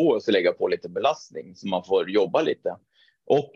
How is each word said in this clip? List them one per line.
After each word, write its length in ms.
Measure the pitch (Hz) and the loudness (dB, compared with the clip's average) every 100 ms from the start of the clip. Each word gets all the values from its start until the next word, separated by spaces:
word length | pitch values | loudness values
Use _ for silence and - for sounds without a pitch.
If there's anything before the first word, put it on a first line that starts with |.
| 160 | 2
och 160 | 107 | 0
så 80 | 113 | 2
lägga 200 | 98 87 | 2 2
på 160 | - 92 | 0 -2
lite 220 | 87 87 | -2 -6
belastning 640 | 90 131 156 - - 92 95 | -2 -2 -2 -10 -16 -16 -12
så 120 | 101 | -6
man 160 | 92 | -4
får 260 | 92 95 87 | 0 -2 0
jobba 320 | 104 92 143 | 0 0 0
lite. 340 | 156 - 92 90 _ _ _ _ - | -2 -4 -6 -10 _ _ _ _ 0
Och 280 | 143 - | 0 0